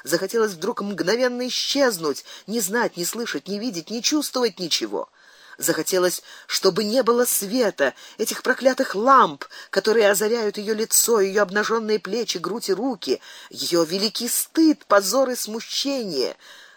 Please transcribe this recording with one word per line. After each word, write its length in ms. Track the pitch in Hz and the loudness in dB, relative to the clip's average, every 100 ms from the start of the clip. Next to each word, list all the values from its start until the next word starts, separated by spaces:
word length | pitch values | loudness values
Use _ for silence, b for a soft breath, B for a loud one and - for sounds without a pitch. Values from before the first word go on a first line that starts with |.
захотелось 480 | 135 165 190 233 214 | -4 -2 0 0 0
вдруг 300 | 165 196 - | -2 -6 -4
мгновенно 640 | 202 180 165 233 254 247 254 | -6 -4 0 2 0 -2 -4
исчезнуть, 760 | - - 277 262 165 170 247 B B - | -4 -2 2 2 0 -4 -4 B B -6
не 140 | 233 | -4
знать, 360 | 180 233 202 - | -2 -2 -2 -4
не 100 | 170 | -6
слышать, 420 | 226 233 143 - | -6 -6 -8 -6
не 100 | 202 | -6
видеть, 320 | 247 170 160 | -6 -8 -8
не 140 | 226 | -4
чувствовать 560 | - 302 - 254 233 - | -2 -2 -2 -2 -2 -2
ничего. 500 | 165 - 107 95 - B B B B B | -4 -4 -4 -6 -8 B B B B B
Захотелось, 640 | 170 160 151 185 180 - B B B | -2 -2 0 0 0 -2 B B B
чтобы 380 | - 190 180 | 0 0 0
не 180 | 208 254 | 0 2
было 240 | 233 240 240 | 2 2 2
света, 720 | - 196 254 208 - 135 - B B | 0 -2 0 0 2 -2 -2 B B
этих 240 | 220 220 | -4 -2
проклятых 500 | 240 254 254 262 262 | -2 2 2 2 -2
ламп, 520 | 190 247 262 185 143 - B B | 0 6 6 6 0 -16 B B
которые 400 | 196 214 226 202 | -2 2 4 6
озаряют 460 | 202 214 240 208 208 | 4 0 0 -2 -4
ее 180 | 202 214 | -4 -4
лицо, 440 | 226 - - 226 | 0 2 4 4
ее 220 | 196 202 | 4 2
обнаженные 560 | 190 208 208 226 214 214 | 2 0 0 -2 0 -2
плечи, 400 | 190 240 214 175 | -2 -4 -4 -4
грудь 320 | 170 226 - | -4 -6 -2
и 40 | |
руки, 460 | 180 262 208 131 117 B B B | -2 -2 -4 -4 -4 B B B
ее 340 | 120 131 170 | -8 0 2
великий 440 | 160 190 214 - 233 | 2 0 -4 -4 -4
стыд, 580 | - - 330 320 294 - | -4 -2 4 4 4 4
позор 460 | 202 196 254 254 | 2 4 2 2
и 40 | 247 | -2
смущение, 1040 | 208 226 - - 277 269 208 139 98 - B B B | -6 -8 -6 -4 -2 -4 -4 -2 -4 -6 B B B